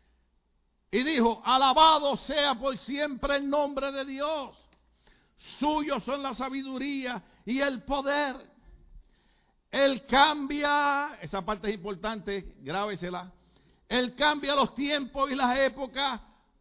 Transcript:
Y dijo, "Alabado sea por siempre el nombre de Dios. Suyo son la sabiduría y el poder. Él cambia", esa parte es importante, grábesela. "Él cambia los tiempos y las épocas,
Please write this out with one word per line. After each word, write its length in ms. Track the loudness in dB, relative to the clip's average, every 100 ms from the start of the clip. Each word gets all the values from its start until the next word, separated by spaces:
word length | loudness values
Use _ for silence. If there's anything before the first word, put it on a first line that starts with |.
| _ _ _ _ _ _ _ _ _
Y 100 | -2
dijo, 400 | 0 2 2 0
"Alabado 720 | 2 4 4 8 8 8 2 -2
sea 360 | -2 0 2
por 240 | 0 -2 -6
siempre 600 | -6 -4 -4 -4 -2 -2
el 120 | 0
nombre 420 | 0 0 -2 -4
de 140 | -6 -8
Dios. 500 | -6 -4 -4 -6 -14 _ _ _ _ _ _ _ _ -20 -2
Suyo 420 | 0 2 0 -4
son 200 | -2 -4
la 140 | -4 -6
sabiduría 880 | -6 -6 -6 -6 -4 -4 -4 -6 -10 _ -4
y 140 | 0
el 200 | 0 -2
poder. 540 | -4 -2 0 0 0 -4 -14 _ -20 -20 -20 -20 -20 _ _ _ _ _ _
Él 340 | 2 4 2 2
cambia", 1120 | 6 6 4 -4 -2 2 2 2 0 -2 -8
esa 240 | -6 -6
parte 260 | -4 -4 -2
es 40 |
importante, 840 | -4 -6 -6 -6 -6 -6 -6 -8 -14
grábesela. 760 | -6 -4 -2 -4 -6 -8 -10 -18 _ _ _ _ _
"Él 260 | 0 0 2
cambia 380 | 2 2 0
los 220 | 2 2 0
tiempos 560 | 0 0 -2 -4 -2
y 40 | 2
las 220 | 2 4
épocas, 640 | 2 0 -8 -2 -2 -4 -10 _ _ _